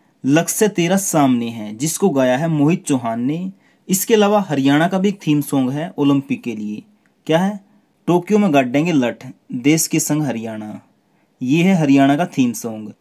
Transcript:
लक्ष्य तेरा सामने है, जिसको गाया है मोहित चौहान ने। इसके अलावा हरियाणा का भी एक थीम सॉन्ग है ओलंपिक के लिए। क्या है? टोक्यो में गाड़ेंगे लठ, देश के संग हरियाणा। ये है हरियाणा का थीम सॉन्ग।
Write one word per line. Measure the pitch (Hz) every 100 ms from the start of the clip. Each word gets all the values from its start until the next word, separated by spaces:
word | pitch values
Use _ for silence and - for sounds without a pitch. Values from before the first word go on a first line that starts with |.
| _ _
लक्ष्य | 131 151 - - 214
तेरा | 208 170 190
सामने | - 160 135 120 117
है, | 113 107 107
जिसको | 156 - 196
गाया | 135 131 127
है | 165
मोहित | 156 143 190
चौहान | - 135 120 113
ने। | 127 160 190 - _ _ -
इसके | 190 -
अलावा | 220 202 208
हरियाणा | 196 139 135 147 175
का | 185
भी | 202
एक | 196 156
थीम | 147
सॉन्ग | 143 139 127
है | 143 175 -
ओलंपिक | 143 139 135 117
के | 120 107
लिए। | 104 107 - _ _ _ -
क्या | 160
है? | 190 208 - _ _ _ -
टोक्यो | 175 175 208
में | 202
गाड़ेंगे | 143 127 135 170
लठ, | 151 120 113 127 - _
देश | 127 135 160 -
के | 160
संग | - 151
हरियाणा। | 147 113 113 110 107 110 - _ _ _ _ _
ये | 127 160
है | 185
हरियाणा | 185 143 139 135 147
का | 180
थीम | - 123
सॉन्ग। | 110 117 110 107 -